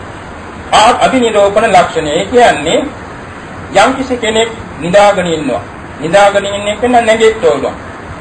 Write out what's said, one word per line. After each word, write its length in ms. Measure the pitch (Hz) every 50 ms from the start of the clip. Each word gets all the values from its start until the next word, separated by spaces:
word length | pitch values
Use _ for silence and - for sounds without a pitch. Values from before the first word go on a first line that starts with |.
| - - - - - - - - - - - - - -
ආ-, 280 | - 190 214 226 233
අභිනිරෝපණ 720 | - - - 262 254 233 226 208 208 202 196 196 214 220 220
ලක්ෂණය. 400 | 190 180 170 - - 160 151 151
ඒ 160 | 147 175 -
කියන්නේ 540 | - 247 240 240 196 156 147 147 165 208 294 - - - - - - - - - - - - - - - - - - -
යම්කිසි 420 | 190 214 247 262 269 262 - 254
කෙනෙක් 320 | 240 226 214 220 220 202 - - - - - -
නිදාගෙන 520 | - 151 175 185 202 202 202 190 180 175
ඉන්නවා. 360 | 175 160 151 147 131 113 98 - - - - - - -
නිදාගෙන 500 | - 139 165 175 202 202 202 190 202 202
ඉන්න 200 | 202 202 202 202
එක 140 | 208 214 214
නම් 140 | 247 247 247 233
නැගිට්ටවනවා. 720 | 233 220 220 220 226 220 220 - 175 160 143 131 - - - - - - - - - - - -